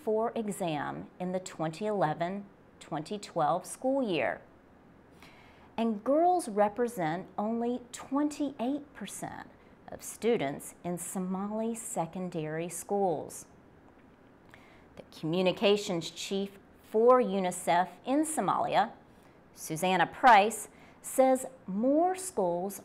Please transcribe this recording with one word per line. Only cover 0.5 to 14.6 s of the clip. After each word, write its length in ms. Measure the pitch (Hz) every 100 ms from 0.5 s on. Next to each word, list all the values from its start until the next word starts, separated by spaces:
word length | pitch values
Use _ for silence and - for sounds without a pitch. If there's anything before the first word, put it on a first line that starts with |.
| 180 175 147 139 139 196 -
in 100 | 180
the 80 | 185
twenty 480 | 185 - 160 160 214
eleven, 560 | 202 156 156 170 202 202 - - -
twenty 360 | - 151 151 208
twelve 480 | - 170 147 165
school 380 | - - 262 269
year. 380 | 233 156 104 - - - - - - - - - - - - - - -
And 260 | 226 208
girls 460 | 247 294 349 359 247
represent 800 | 202 208 208 240 233 156 170 - -
only 420 | 214 233 240 247 -
twenty-eight 1000 | - - 269 294 294 285 - 240 294 -
percent 540 | - 202 - 160 - - - - - -
of 100 | -
students 720 | - - 214 226 139 147 - -
in 160 | 175 175
Somali 800 | - 196 185 190 208 220 226 226
secondary 920 | - 185 165 185 180 175 151 160 175
schools. 800 | - - 202 190 143 - - - - - - - - - - - - - -